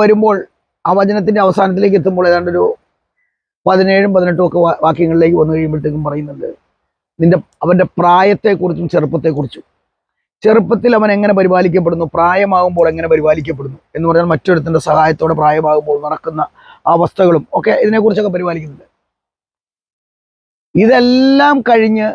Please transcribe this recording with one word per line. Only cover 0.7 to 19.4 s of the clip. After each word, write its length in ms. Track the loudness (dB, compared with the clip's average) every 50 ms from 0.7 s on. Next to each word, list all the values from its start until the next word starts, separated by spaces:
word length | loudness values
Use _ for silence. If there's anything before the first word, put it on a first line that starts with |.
| _ _ -4
ആ 60 | -2 0 0
വചനത്തിന്റെ 420 | 0 0 0 -2 -2 0 0 2 2
അവസാനത്തിലേക്ക് 520 | 0 2 0 0 0 0 0 0 2 2 2
എത്തുമ്പോൾ, 240 | 0 0 -2 0 0 2
ഏതാണ്ടൊരു 340 | 0 0 -2 -2 -2 0 0 -2 -2 _ _ _ _ _ _ _ _ _ _ _ _ _ _ _ _ _ -2
പതിനേഴും 440 | 0 2 2 2 2 2 2 0 2 2
പതിനെട്ടും 300 | 0 0 0 0 0 -2
ഒക്കെ 140 | 0 0 0 0
വാ-, 120 | 0 0 0
വാക്യങ്ങളിലേക്ക് 540 | 0 -2 0 0 0 0 2 2 2 2 2 2
വന്നു 140 | 0 0 0
കഴിയുമ്പോഴത്തേക്കും 500 | -2 -2 -4 -4 -4 -6 -6 -6 -6 -6
പറയുന്നുണ്ട്, 440 | -6 -8 -8 -10 -12 -14 -12 -12 -12 -14 _ _ _ _ _ _ _ _ _ _ _ _ 0
നിന്റെ, 200 | 2 2 2 2 -2 _ _ -6
അവന്റെ 240 | -2 0 2 0 0 -2 -2 -2
പ്രായത്തെക്കുറിച്ചും 880 | 2 2 4 4 4 2 0 0 0 -2 -2 0 -2 -4 -4 -4 -6 -4
ചെറുപ്പത്തെക്കുറിച്ചും, 720 | -2 -2 -2 -2 -6 -4 -4 -2 -4 -4 -6 -8 -10 -16 -20 _ _ _ _ _ _ _ _ _ _ _ _ _ _ _
ചെറുപ്പത്തിൽ 500 | 0 2 2 2 2 0 -2 -2 0 0 0
അവൻ 120 | 2 2 0 0
എങ്ങനെ 180 | 0 0 0 2 2
പരിപാലിക്കപ്പെടുന്നു, 680 | 2 2 2 2 0 2 0 0 0 0 -2 -2 -4 -4 -2
പ്രായമാകുമ്പോൾ 720 | 0 0 0 2 0 0 0 0 0 0 0 0 0 0 0
എങ്ങനെ 180 | 0 -4 -2 0
പരിപാലിക്കപ്പെടുന്നു 640 | 0 0 2 0 0 0 -2 -8 -8 -8 -10 -14 -14 -16 _ _ -10
എന്ന് 100 | -4 -2 0
പറഞ്ഞാൽ 200 | 0 0 2 0
മറ്റൊരുത്തന്റെ 480 | -2 -2 0 0 0 0 0 -2 -2 -2 0
സഹായത്തോടെ 480 | 0 0 2 2 0 0 -2 -2 -2 -2 0
പ്രായമാകുമ്പോൾ 560 | 0 0 0 0 0 0 0 0 0 -2 -4 -4 -2
നടക്കുന്ന 380 | -6 -8 -8 -8 -10 -6 -6 -8 -8 _ _ _ -20 -20 _ -2 0
അവസ്ഥകളും 520 | 0 2 0 -2 0 0 2 2 2 0 0 -2 -6 -4
ഒക്കെ 140 | -2 0 0 0 0
ഇതിനെക്കുറിച്ചൊക്കെ 480 | 0 0 2 2 2 0 0 -4 -4 -4
പരിപാലിക്കുന്നുണ്ട്. 500 | -4 -6 -6 -6 -8 -10 -14 -18 -20 -20 _ _ _ _ _ _ _ _ _ _ _